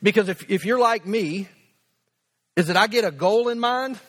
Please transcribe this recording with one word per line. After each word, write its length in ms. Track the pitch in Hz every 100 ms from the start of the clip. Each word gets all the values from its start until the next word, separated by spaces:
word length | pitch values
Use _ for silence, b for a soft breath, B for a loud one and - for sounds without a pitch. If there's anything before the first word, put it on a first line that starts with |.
because 240 | 196 214 190
if, 160 | 185 -
if 140 | 190 180
you're 120 | 247
like 280 | 233 226 175
me, 420 | 220 165 185 190 _ _ _ _ _ _ _ _ _ _ -
is 100 | 165
that 80 | 180
I 120 | 214
get 180 | 240 202
a 60 |
goal 360 | 139 180 220 240
in 140 | 233
mind, 360 | 240 254 262 233